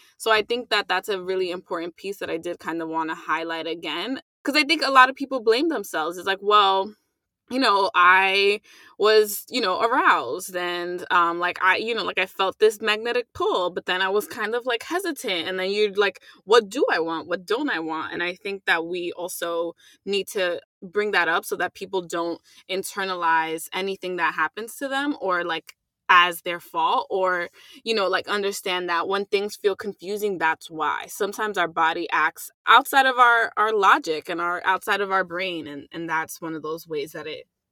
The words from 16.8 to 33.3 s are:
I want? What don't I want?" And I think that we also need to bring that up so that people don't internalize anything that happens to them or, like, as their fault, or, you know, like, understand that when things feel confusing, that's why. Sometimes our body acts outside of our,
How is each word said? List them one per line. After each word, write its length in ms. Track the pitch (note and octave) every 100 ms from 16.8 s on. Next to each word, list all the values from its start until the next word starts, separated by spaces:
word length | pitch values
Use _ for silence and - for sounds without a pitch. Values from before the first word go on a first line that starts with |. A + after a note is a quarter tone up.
| B4
I 80 | F#3+
want? 280 | E3 E3 D3+
What 180 | F3 F3
don't 240 | A3+ D4
I 100 | F#3
want?" 320 | D#3+ D#3+ A#2
And 80 | E3
I 120 | F3 F#3
think 280 | G3+ G3 -
that 200 | F3 E3
we 260 | F3+ F3
also 640 | - F3+ - E3+ E3+ E3+ - _ _ G3
need 220 | G3 F#3+
to 300 | G3+ F3+ E3+ - _
bring 300 | F#3+ G3+ G#3
that 160 | F#3+ E3
up 160 | E3+ -
so 100 | F3+
that 180 | F3+
people 280 | - F#3 F#3+
don't 380 | E3+ F3 E3+ E3 _ - -
internalize 960 | F#3+ F#3 G#3 F#3+ F3+ E3 E3 D#3+ D#3+ -
anything 420 | F#3 G3 F#3+ F#3 F3+
that 180 | D#3+
happens 420 | E3 D#3 - A3+ -
to 100 | C#4
them 280 | C4+ C#4+ C#4+
or, 240 | F#3+ F3
like, 320 | E3+ D#3+ - - _ _ -
as 320 | F3+ F3+ E3+
their 180 | F3+ E3+
fault, 460 | - E3 E3 - -
or, 400 | F#3+ F#3 F3+ F3 - - C4+
you 100 | A3+
know, 140 | A3 F#3
like, 200 | F#3 -
understand 600 | G3+ G3 G3+ G3 F3+ F3
that 180 | E3+ F3
when 180 | G3 G3+
things 300 | G3 G#3 -
feel 200 | G3+ F#3+
confusing, 640 | G#3 - F3 G3+ G#3 F3+
that's 320 | D#3+ D#3+ -
why. 360 | D#3+ D3 - -
Sometimes 500 | - G3 G3+ G#3+ G3
our 100 | F3+
body 400 | E3+ D#3+ E3 E3
acts 380 | D#3+ D#3 - - _ -
outside 400 | A3+ C#4 C#4 C4
of 120 | B3
our, 340 | A#3+